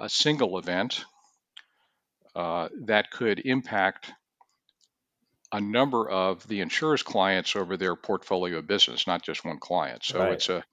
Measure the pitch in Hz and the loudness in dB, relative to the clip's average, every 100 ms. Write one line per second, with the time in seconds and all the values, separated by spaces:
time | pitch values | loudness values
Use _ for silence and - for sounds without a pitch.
0 | 107 - 151 151 107 90 90 90 123 - | -2 2 2 4 2 0 0 0 0 -2
1 | - _ _ _ _ - - _ _ _ | -10 _ _ _ _ -20 -20 _ _ _
2 | _ _ _ 85 85 85 82 254 110 107 | _ _ _ -6 -4 -2 -4 -6 2 2
3 | - - 117 98 131 131 - 107 95 - | 2 0 0 0 0 0 0 2 2 0
4 | - - _ _ _ _ _ _ _ _ | -12 -20 _ _ _ _ _ _ _ _
5 | _ _ _ _ - 104 104 117 139 120 | _ _ _ _ -8 -4 0 2 4 2
6 | 110 95 95 87 - 104 120 - 156 143 | 2 2 2 0 -4 -4 -2 0 2 0
7 | - 107 95 92 - 104 90 92 92 87 | 0 2 4 2 0 -2 -2 -2 -2 -2
8 | - 98 - 92 90 82 76 101 - - | -2 -4 0 -2 0 -4 0 2 2 2
9 | - 87 - 76 85 73 - 90 71 58 | 0 -2 -2 -6 -6 -8 -2 -2 -2 -4
10 | - 90 95 92 - 90 - | -4 0 0 0 -2 -2 -6